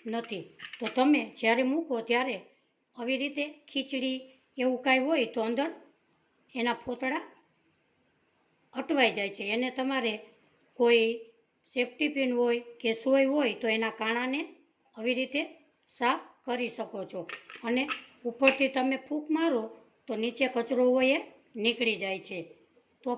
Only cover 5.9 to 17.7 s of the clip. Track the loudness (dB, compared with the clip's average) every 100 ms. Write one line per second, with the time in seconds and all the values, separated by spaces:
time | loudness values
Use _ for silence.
5.9 | _ _ _ _ _ _ -4 -2 -2 -6
6.9 | -4 -4 -4 -6 -20 _ _ _ _ _
7.9 | _ _ _ _ _ _ _ _ -8 -2
8.9 | 4 4 2 -4 -4 -4 -2 -2 -2 -2
9.9 | 0 -2 -4 -10 _ _ _ _ 2 6
10.9 | 6 4 -2 -8 _ _ _ _ -4 -2
11.9 | 0 -2 0 0 2 2 0 -4 -6 -4
12.9 | -2 2 4 4 4 0 0 0 0 0
13.9 | -2 -2 -2 -2 -4 -6 -12 _ _ _
14.9 | -6 -2 0 0 -4 -6 -10 _ _ _
15.9 | 0 0 0 -4 -14 -6 -4 -4 -6 -10
16.9 | -8 -8 -10 -10 -12 -14 -10 -2